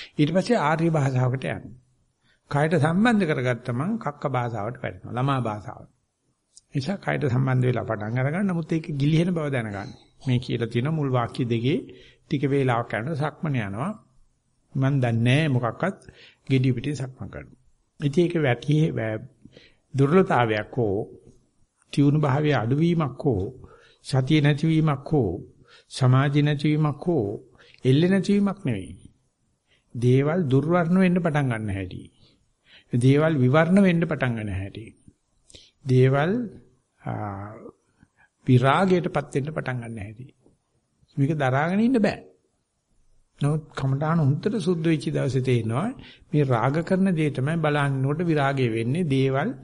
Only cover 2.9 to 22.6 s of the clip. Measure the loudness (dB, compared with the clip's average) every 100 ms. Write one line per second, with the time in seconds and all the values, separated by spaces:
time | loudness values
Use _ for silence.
2.9 | 2 2 2 2 0 -2 -2 -4 -4 -4
3.9 | -4 -6 -6 -4 -2 -4 -4 -6 -6 -10
4.9 | -10 -8 -4 -2 -2 -4 -6 -12 -16 -20
5.9 | _ _ _ _ _ _ -20 _ -6 -4
6.9 | -6 -4 -2 -2 0 0 0 0 -2 -4
7.9 | -6 -4 -2 -2 -2 -2 -4 -4 -4 -4
8.9 | -2 2 2 2 -2 -2 -4 -4 -8 -10
9.9 | -16 _ _ -2 -2 -2 -4 -2 -2 -2
10.9 | -2 -2 -2 -2 -4 -2 0 0 -2 -4
11.9 | -16 -20 _ -6 -2 0 2 2 0 -2
12.9 | -4 -4 -4 -4 -4 -4 -4 -4 -6 -8
13.9 | -8 _ _ _ _ _ _ _ -2 0
14.9 | 2 2 2 2 2 2 0 -2 -4 -6
15.9 | -6 -14 -20 -20 _ -2 0 2 0 -4
16.9 | -6 -10 -12 -14 -14 -18 -20 _ _ _
17.9 | -6 -2 2 2 2 0 0 0 2 2
18.9 | -2 -4 -6 -10 _ -20 -20 -20 _ _
19.9 | 0 4 4 4 2 2 0 -4 -2 -2
20.9 | -2 -6 -14 -20 -20 _ _ _ _ _
21.9 | 2 4 4 2 0 0 0